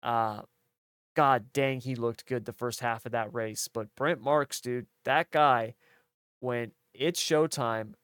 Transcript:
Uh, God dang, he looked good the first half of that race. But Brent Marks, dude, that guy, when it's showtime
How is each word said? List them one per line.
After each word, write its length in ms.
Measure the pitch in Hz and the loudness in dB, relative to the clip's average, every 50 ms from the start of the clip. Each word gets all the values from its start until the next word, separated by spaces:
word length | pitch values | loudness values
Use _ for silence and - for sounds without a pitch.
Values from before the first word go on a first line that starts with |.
| - | -2
Uh, 380 | - 117 117 113 110 107 107 - - _ _ _ _ _ _ _ _ _ _ _ _ _ | 0 0 2 0 0 -2 -8 -12 -16 _ _ _ _ _ _ _ _ _ _ _ _ _
God 360 | - 151 139 131 120 107 123 _ | 4 4 6 4 4 2 -2 _
dang, 260 | 143 139 135 135 127 | 0 0 0 0 -4
he 140 | 120 131 131 | -4 -6 -4
looked 300 | 117 117 117 113 - - | -2 -2 -2 -2 -4 -8
good 200 | - 131 120 104 | -6 -4 -4 -4
the 80 | 120 113 | -6 -8
first 280 | - 123 123 113 - | -6 -6 -6 -4 -2
half 240 | - 117 113 110 - | -2 -4 -4 -4 -6
of 80 | 123 110 | -4 -4
that 200 | 117 113 104 117 | -4 -4 -2 -4
race. 340 | 120 113 110 107 - - - | -4 -4 -4 -4 -6 -8 -6
But 280 | _ 117 110 104 _ | _ -8 -8 -8 _
Brent 260 | - 131 151 165 131 | -4 -2 -2 -2 -2
Marks, 400 | 110 135 147 151 143 - - - | 0 2 2 2 2 0 -6 -10
dude, 240 | - 123 123 123 110 _ _ _ _ | -6 -4 -4 -4 -6 _ _ _ _
that 260 | - 131 151 170 _ | 2 2 2 2 _
guy, 420 | - 156 151 143 131 120 113 113 127 _ _ _ _ _ _ _ _ _ _ _ _ _ | 2 4 6 6 6 4 2 -4 -10 _ _ _ _ _ _ _ _ _ _ _ _ _
when 320 | - 123 123 120 120 113 - _ _ _ _ | -6 -4 -4 -4 -4 -6 -10 _ _ _ _
it's 280 | - 131 160 175 - | -4 -2 -2 -2 -2
showtime 720 | - - 156 151 156 160 - - 131 117 113 113 110 110 104 _ | -2 2 4 4 4 2 0 -2 -2 -2 -2 -2 -4 -8 -12 _